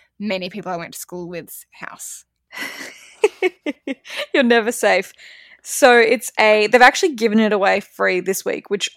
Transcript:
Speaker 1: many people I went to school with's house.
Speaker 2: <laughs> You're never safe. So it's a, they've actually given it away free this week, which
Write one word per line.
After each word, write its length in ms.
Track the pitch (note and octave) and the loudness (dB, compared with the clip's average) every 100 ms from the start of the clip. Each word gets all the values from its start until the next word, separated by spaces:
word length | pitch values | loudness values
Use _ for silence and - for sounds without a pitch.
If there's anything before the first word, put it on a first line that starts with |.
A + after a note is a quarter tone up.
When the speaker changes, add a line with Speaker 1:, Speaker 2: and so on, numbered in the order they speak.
| _ - | _ -10
Speaker 1:
many 320 | G#3 F#3+ F3+ | -6 -6 -8
people 220 | G#3 F#3 | -10 -10
I 60 | E3+ | -10
went 180 | E3 - | -10 -16
to 40 | |
school 300 | - F3+ F3 | -14 -14 -12
with's 380 | E3+ C3+ - - | -12 -14 -20 -20
house. 560 | - - - - - _ _ _ | -18 -18 -16 -18 -18 _ _ _
Speaker 2:
<laughs> 920 | - - - - - - - G4+ - F#4 - - - - B3+ - - D5 | -14 -14 -14 -18 -20 -20 -6 -4 -2 -6 -6 -12 -10 -10 -12 -12 -12 -4
You're 100 | D#4 | 0
never 280 | A#3+ A#3 A3 | 2 2 0
safe. 420 | - G#3 F#3+ - - - - - _ | -2 0 0 -2 -12 -20 -20 -20 _
So 340 | - - C4 A#3+ | -10 2 4 6
it's 320 | A3+ A#3 - - | 4 0 -4 0
a, 280 | G#3+ G#3+ G#3+ | 4 4 4
they've 140 | B3 | 6
actually 340 | B3+ - F#4 A#3+ | 6 6 -2 0
given 240 | A3+ G#3+ | 0 2
it 120 | G#3+ | 2
away 300 | G#3 F#3+ G3 | 2 0 0
free 400 | - - G3 F#3 | -4 -4 -2 -2
this 240 | F3+ F#3+ - | -4 -6 -4
week, 240 | - - | -6 -4
which 200 | G3+ - | -6 -6